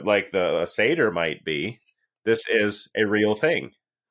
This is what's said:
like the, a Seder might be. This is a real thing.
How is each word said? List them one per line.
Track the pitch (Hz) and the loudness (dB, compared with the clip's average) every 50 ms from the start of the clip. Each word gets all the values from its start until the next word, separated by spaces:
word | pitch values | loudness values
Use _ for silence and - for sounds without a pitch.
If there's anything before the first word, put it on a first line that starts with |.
| 71 | 0
like | 104 104 101 98 - | 2 2 2 0 0
the, | - 95 90 85 80 82 | -2 0 0 0 0 0
a | 85 | -2
Seder | - - - 104 123 165 165 135 104 | -2 -2 0 0 2 2 2 0 0
might | 87 85 82 80 71 - - | 0 -2 -2 -4 -4 -6 -6
be. | 82 78 71 76 107 123 - _ _ _ _ _ _ _ _ - | -6 -4 -4 -4 -6 -8 -12 _ _ _ _ _ _ _ _ 0
This | 110 113 110 - | 0 0 0 0
is | - 110 110 104 104 101 - - - - | 0 0 2 2 0 -2 -6 -10 -6 -2
a | - 110 | -2 0
real | 101 104 104 107 107 107 | 2 2 2 2 2 2
thing. | - - 156 170 135 135 - - _ _ _ _ _ _ _ | 2 0 0 0 -2 -4 -8 -14 _ _ _ _ _ _ _